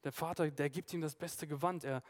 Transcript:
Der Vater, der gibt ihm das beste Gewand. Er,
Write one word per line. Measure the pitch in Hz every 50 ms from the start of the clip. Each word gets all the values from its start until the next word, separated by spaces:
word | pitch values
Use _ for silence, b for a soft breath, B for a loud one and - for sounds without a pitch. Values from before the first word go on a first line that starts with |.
| -
Der | 143 131
Vater, | - 160 165 180 - 175 151
der | 143 131 143 147
gibt | 135 170 151 - -
ihm | 170
das | 160 151 139
beste | - - 170 - - -
Gewand. | 156 147 139 143 175 185 175 -
Er, | 139 135 131 B B